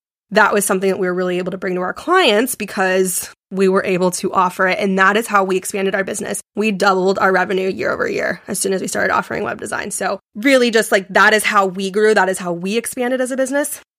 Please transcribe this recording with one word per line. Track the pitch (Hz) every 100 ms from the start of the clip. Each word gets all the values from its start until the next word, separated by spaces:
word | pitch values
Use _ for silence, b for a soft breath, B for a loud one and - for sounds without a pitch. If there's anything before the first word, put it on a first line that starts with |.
| _ _ _
that | 202 202
was | 202 196
something | 190 190
that | 190
we | 185
were |
really | 180 180 180
able | 185
to | 185
bring | 196 180
to |
our | 180
clients | - - 370 311 208 254 -
because | 208 - 185 185 185 - - - _
we | 190 190
were | 190
able | - 180 185
to | - 190
offer | - 180 - 185
it. | 185
And | 202 190
that | 190 202
is | 233
how | 208
we | 190 190
expanded | - 202 190 196
our |
business. | 190 208 - 196 - -
We | 220
doubled | 190 196 185 185 190
our | 196
revenue | 185 180 190 190
year | - -
over | 226 -
year | - - 180 -
as | 202
soon | 196
as | 190
we | -
started | 208 190
offering | - - -
web | 208 -
design. | - - -
So | - 190 190 _ 214
really | 262 262 240
just, | 220 214
like, | 208 185
that | 196 208
is | 214
how | 214 214 196
we | 185 190
grew. | 196 214
That | 208 185
is | 190
how | 180
we | 170 185 226
expanded | 226 - 247 254
as | 254
a | 262
business. | 262 285 294 - -